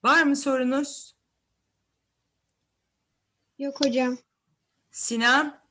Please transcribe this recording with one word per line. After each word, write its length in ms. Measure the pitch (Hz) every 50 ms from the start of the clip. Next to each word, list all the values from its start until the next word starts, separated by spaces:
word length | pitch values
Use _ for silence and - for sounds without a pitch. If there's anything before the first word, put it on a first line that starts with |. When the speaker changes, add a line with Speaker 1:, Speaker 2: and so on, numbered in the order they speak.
| -
Speaker 1:
Var 200 | 240 285 330 320
mı 120 | 285 277
sorunuz? 800 | - - 277 269 262 254 247 262 277 294 - - - - - _ _ _ _ _ _ _ _ _ _ _ _ _ _ _ _ _ _ _ _ _ _ _ _ _ _ _ _ _ _ _ _ _ _ _ _ _ _ _ _ _ _ _ _ _ _ _ _ _ _
Speaker 2:
Yok 280 | 277 277 277 - 285
hocam. 320 | 277 233 254 254 247 254 247 _ _ _ _ _ _ _ _ _ _ _ _ _ _
Speaker 1:
Sinan? 680 | _ - - - 233 226 226 240 254 285 302 294 294 - _ _